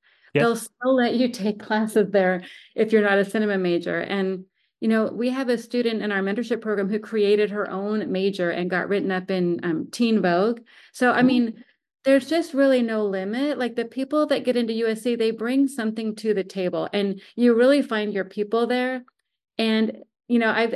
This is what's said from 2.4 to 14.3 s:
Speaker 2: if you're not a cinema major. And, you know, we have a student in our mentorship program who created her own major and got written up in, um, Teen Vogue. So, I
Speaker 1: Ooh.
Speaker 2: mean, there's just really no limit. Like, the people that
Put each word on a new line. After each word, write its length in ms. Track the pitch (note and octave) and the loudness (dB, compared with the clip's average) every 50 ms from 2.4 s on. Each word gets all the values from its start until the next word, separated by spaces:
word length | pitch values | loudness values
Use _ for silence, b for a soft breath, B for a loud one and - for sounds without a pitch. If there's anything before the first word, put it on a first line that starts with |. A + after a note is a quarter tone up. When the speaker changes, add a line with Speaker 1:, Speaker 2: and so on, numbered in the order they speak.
| F3+ B B B B B B | -6 B B B B B B
Speaker 2:
if 180 | - A3 G#3+ | -2 2 4
you're 100 | A3 G#3+ | 4 4
not 160 | G#3 G3+ G3 G3 | 4 4 2 2
a 80 | G3+ | 2
cinema 320 | G3 - A3 G#3+ G#3 G3+ F#3+ | 0 -2 -2 0 0 0 0
major. 420 | F#3 F3 F3 F3 F3 F3 E3+ E3+ | 0 0 0 0 -2 -2 -4 -4
And, 440 | - - G3 G3 F#3+ F#3+ F#3+ F#3 F#3 - _ _ _ _ _ _ | -4 -4 -4 -2 -2 -2 -4 -6 -10 -16 _ _ _ _ _ _
you 80 | - A3 | 0 2
know, 220 | A3 A3 A3 - | 2 2 0 0
we 160 | - G3 A#3+ B3+ | -2 -2 -2 -2
have 220 | B3+ C4 C4+ A#3+ | -2 -2 -2 -2
a 80 | B3 A3+ | -2 -2
student 420 | A#3 - - B3 A#3 A#3 A3+ G#3+ | -4 -4 -2 -2 0 0 -2 -2
in 120 | G3 G#3+ | -2 -2
our 100 | G3+ G3 | -2 -2
mentorship 400 | F#3+ F#3+ G#3 A#3+ A#3 A#3 A#3+ A3+ | -2 -2 -2 -4 -2 -4 -4 -4
program 260 | A3+ A3 G#3 G3+ F#3+ F#3+ | -2 -2 -2 -2 -2 -2
who 100 | G#3+ G#3 | -2 -4
created 520 | G#3+ - A3+ G#3+ G3+ G3+ G#3 G3+ G#3+ G3+ | -4 -4 -2 0 2 4 4 4 2 0
her 180 | G3+ G#3 G3+ - | -2 -4 -6 -4
own 420 | - F#3+ G3+ G#3 G#3+ A3 G3 - | -6 -6 -4 -4 -4 -4 -2 -2
major 380 | F#3 F#3 F#3+ G3+ G3 F#3 F3 E3+ | -2 0 0 -2 0 0 -2 -2
and 220 | - F3 F3+ F3+ | -2 -2 -2 -2
got 180 | F#3+ F3 - F3 | -2 -2 -2 -2
written 220 | G3+ G3 - F#3+ | -2 -2 -2 -2
up 200 | F#3 F#3 F#3 - | -4 -4 -4 -2
in, 300 | F#3+ F#3 F3+ F3 E3+ - | -2 0 0 0 -2 -2
um, 260 | - F3 D#3+ D#3 - - | -2 -4 -4 -4 -6 -8
Teen 320 | - - A#3+ A3+ A3 G#3 | -4 -2 0 2 2 2
Vogue. 380 | F3+ F3+ E3+ F3 G3 A3+ A#3 A#3 b b b b b b | 2 2 2 2 2 0 -2 -4 b b b b b b
So, 180 | b - B3+ B3 | b 0 2 2
I 100 | - A#3+ | 4 4
Speaker 1:
Ooh. 40 | B3+ | 4
Speaker 2:
mean, 400 | B3+ B3+ B3 A#3+ A3 A3+ B B B B B _ _ _ _ - | 4 4 2 0 0 -4 B B B B B _ _ _ _ 2
there's 260 | C4+ C4+ C4+ C4 - | 4 4 4 2 0
just 240 | D#4+ E4+ E4 E4+ - | 0 -2 -2 0 0
really 260 | C4 C#4 C4+ C4 B3+ | 2 4 4 4 4
no 240 | A#3+ A3+ A3 G#3+ G#3+ | 2 0 0 -2 -2
limit. 540 | G3+ F#3+ F#3+ F#3+ G3 A3 B3+ C#4 D4 C#4+ A#3+ | -2 -2 -4 -4 -4 -4 -2 -2 -2 -2 -2
Like, 180 | B3 A#3+ A#3 | -4 -4 -4
the 80 | A#3+ A#3 | -6 -8
people 400 | A#3 - B3+ C4+ C4+ D4+ D4+ D4+ | -6 -6 -8 -4 -2 0 0 2
that 160 | D4+ | 2